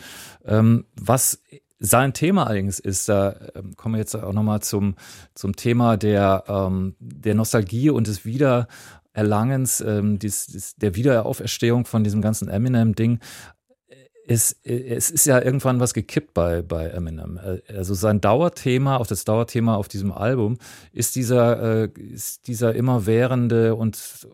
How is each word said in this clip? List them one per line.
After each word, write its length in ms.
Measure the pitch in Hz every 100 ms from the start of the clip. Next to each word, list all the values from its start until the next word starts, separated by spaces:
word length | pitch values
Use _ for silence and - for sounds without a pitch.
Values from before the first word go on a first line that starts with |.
| - - - -
Ähm, 400 | - 107 113 117 - -
was 420 | 98 127 - - _ - _ -
sein 340 | 101 117 135
Thema 340 | - 156 196 120
allerdings 320 | 104 98 92
ist, 280 | 98 95 -
da, 280 | 101 98 - 101
ähm, 220 | - 98 92
kommen 160 | 113
wir 60 | 110
jetzt 160 | 107 110
auch 180 | 98
nochmal 280 | 101 107 107
zum, 340 | - 101 101 95 - - - -
zum 200 | 98 -
Thema 400 | 120 120 120 107
der, 480 | 107 101 98 95 -
ähm, 480 | 101 95 95 92 -
der 360 | 120 71 110 107
Nostalgie 560 | 110 120 92 113 147
und 160 | 123 107
des 180 | 101 -
Wiedererlangens, 1600 | 123 139 123 117 - - - _ - 104 104 117 135 127 -
ähm, 360 | 110 104 104 101
dies, 300 | 104 - -
dies, 280 | 92 - -
der 200 | 104 90
Wiederauferstehung 880 | 135 120 104 131 110 - 120 120 120
von 180 | 113
diesem 200 | 104 104
ganzen 260 | 104 110 95
Eminem-Ding. 680 | 101 127 123 113 101 113 120 - - - _ _ _ _ - _ _ -
Es, 280 | 117 - -
es 460 | - 120 127 120 -
ist 160 | 160 151
ja 160 | 127
irgendwann 380 | 123 139 131 123
was 140 | 123
gekippt 400 | - - - -
bei, 280 | - 85 85
bei 260 | 82 82 82
Eminem. 500 | 90 85 80 82 87
Äh, 240 | 98 92 -
also 200 | 101 92
sein 260 | 95 107 104
Dauerthema, 800 | 101 123 175 - 135 127 139 131
auch 100 | 113
das 160 | 101
Dauerthema 540 | - 110 117 120 117 104
auf 100 | 98
diesem 240 | 98 98
Album, 460 | - 107 131 107 123 - - -
ist 240 | - 117 131
dieser, 680 | 120 123 117 113 113 110
äh, 60 | 107 -
ist 520 | 107 120 - - -
dieser 260 | 110 117 113
immerwährende 1000 | 123 123 101 113 123 127 120 117 113 113
und 520 | 113 - - - -